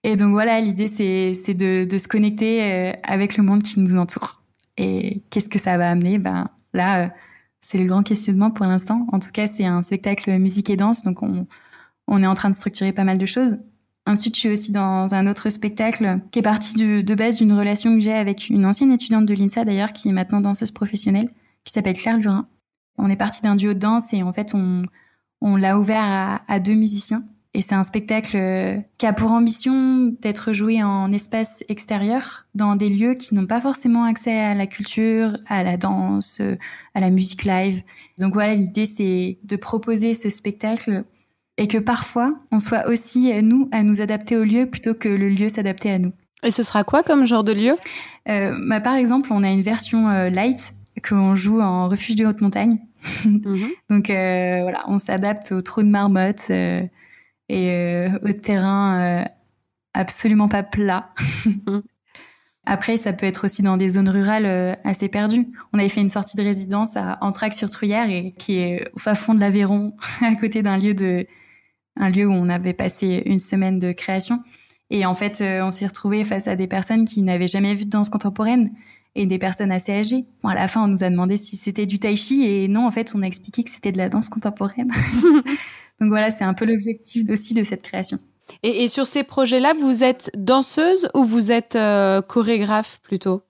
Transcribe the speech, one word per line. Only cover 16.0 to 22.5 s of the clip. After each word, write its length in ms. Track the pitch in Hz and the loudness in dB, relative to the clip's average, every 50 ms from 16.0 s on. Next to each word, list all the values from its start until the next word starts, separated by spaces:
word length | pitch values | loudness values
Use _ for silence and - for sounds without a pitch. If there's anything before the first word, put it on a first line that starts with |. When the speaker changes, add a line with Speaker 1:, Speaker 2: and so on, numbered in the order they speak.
| 226 196 185 190 185 - | 0 0 0 -2 -4 -4
Speaker 1:
qui 80 | - 233 | -2 0
est 40 | 202 | 2
parti 300 | 208 214 214 214 - 220 | 2 2 0 -2 -2 0
de, 260 | 220 220 214 208 208 | 0 2 2 2 2
de 140 | 190 190 214 | 2 0 0
base 220 | 202 220 233 226 | 2 2 0 2
d'une 160 | 233 226 208 208 | 4 4 4 6
relation 400 | 202 202 208 208 208 - 226 226 | 4 4 2 0 0 2 4 4
que 80 | 220 | 4
j'ai 100 | 208 214 | 4 2
avec 380 | 220 220 208 202 196 202 - - | 0 0 0 0 -2 -4 -2 0
une 160 | 220 202 196 | 2 4 4
ancienne 260 | 190 202 - 277 269 | 4 4 4 4 4
étudiante 340 | 254 240 247 - 226 214 220 | 4 2 2 2 2 4 4
de 80 | 208 208 | 4 4
l'insa, 300 | 196 202 196 - 233 226 | 2 2 0 2 0 0
d'ailleurs, 300 | 220 202 196 202 214 208 | 0 0 0 -2 -2 -6
qui 160 | - - 208 | -4 -2 0
est 20 | |
maintenant 300 | 190 190 185 185 214 202 | 0 0 0 0 0 2
danseuse 300 | 202 202 202 - 226 208 | 2 2 0 0 -4 -6
professionnelle, 580 | - - 214 202 214 196 - 208 196 202 220 240 - _ _ _ _ _ _ | -4 -6 -4 -4 -4 -2 0 0 2 2 0 -2 -6 _ _ _ _ _ _
qui 80 | - | -6
s'appelle 260 | - 220 185 196 185 | -4 -2 -2 -2 -2
Claire 200 | 185 - 226 226 | -2 -2 0 0
Lurin. 300 | 233 208 208 190 190 - _ | 2 2 2 0 0 -2 _